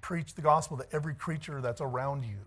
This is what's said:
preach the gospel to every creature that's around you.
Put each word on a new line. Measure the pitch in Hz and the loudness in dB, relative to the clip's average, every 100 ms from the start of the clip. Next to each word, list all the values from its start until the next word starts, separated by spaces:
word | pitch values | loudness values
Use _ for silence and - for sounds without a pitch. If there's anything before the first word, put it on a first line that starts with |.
preach | - 170 156 | -4 -4 -4
the | - | 2
gospel | 156 151 151 139 | 6 6 4 -4
to | - | -4
every | 156 151 | -2 -2
creature | 143 - 160 - 143 | -4 -4 -4 -4 -4
that's | 127 117 | -2 -2
around | 139 123 135 139 120 | -2 0 0 -2 -4
you. | 101 | -6